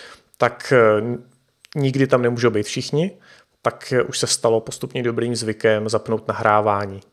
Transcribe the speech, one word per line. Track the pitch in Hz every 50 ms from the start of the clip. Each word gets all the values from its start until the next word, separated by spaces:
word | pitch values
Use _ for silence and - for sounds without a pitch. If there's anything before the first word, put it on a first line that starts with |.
| - - - - _ _ _ -
tak, | 123 120 - - - - 143
eh, | 123 113 110 107 104 110 120 120 - - - _ _ _ _ _ _ - _ -
nikdy | 156 139 135 131 135 135 131
tam | 139 123
nemůžou | 120 120 120 117 120 -
být | 107 104 104
všichni, | - - 127 123 - - 147 170 196 - - _ _ - - _ _ _ _ - 117
tak, | - - - - 131
eh, | 123 117
už | - - -
se | 123 113
stalo | - - - 117 113 110
postupně | 110 - - - - 127 - 131 120
dobrým | 117 117 117 117 120 120
zvykem | 107 113 110 110 - - 113 107 107 107 110
zapnout | 110 107 - - 113 107 - -
nahrávání. | 107 - - 110 104 107 104 107 101 101 104 98 98 98 - _